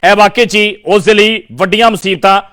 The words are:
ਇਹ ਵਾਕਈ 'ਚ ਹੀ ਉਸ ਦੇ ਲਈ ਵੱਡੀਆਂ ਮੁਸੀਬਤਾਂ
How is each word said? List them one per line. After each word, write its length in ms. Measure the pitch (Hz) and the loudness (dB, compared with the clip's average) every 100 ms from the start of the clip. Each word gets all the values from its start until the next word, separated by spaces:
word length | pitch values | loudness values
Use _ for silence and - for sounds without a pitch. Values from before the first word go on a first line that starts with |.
ਇਹ 120 | 175 202 | 0 2
ਵਾਕਈ 300 | 208 202 233 | 2 2 0
'ਚ 100 | 208 | 0
ਹੀ 220 | 208 - - | -2 -4 -2
ਉਸ 180 | 202 | -2
ਦੇ 100 | 180 | 2
ਲਈ 300 | 214 214 220 - | 2 2 0 -8
ਵੱਡੀਆਂ 400 | 123 185 208 226 | -6 -4 0 0
ਮੁਸੀਬਤਾਂ 500 | 214 190 185 190 196 202 | 0 -6 -2 0 0 -2